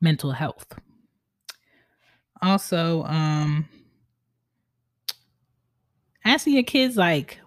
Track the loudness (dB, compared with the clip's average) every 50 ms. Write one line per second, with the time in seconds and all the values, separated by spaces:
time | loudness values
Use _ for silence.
0 | 2 2 2 0 -2 -6 -4 -4 -6 -8 -8 -10 -18 -20 -20 -20 _ _ _ _
1 | _ _ _ _ _ _ _ _ _ -20 -20 _ _ _ _ _ _ _ _ _
2 | _ _ _ _ _ _ _ -4 0 0 0 0 0 -2 -2 -2 0 0 -2 -2
3 | -2 -2 -2 0 0 0 0 0 0 0 0 -2 -2 -6 _ -20 _ _ _ _
4 | _ _ _ _ _ _ _ _ _ _ _ _ _ _ _ _ _ _ _ _
5 | -14 -14 -14 _ _ _ _ _ _ _ _ _ _ _ _ _ _ _ _ _
6 | _ _ _ _ 0 0 0 2 2 2 2 2 2 2 2 2 2 2 2 2
7 | 2 2 2 0 -2 -6 -12 -20 -12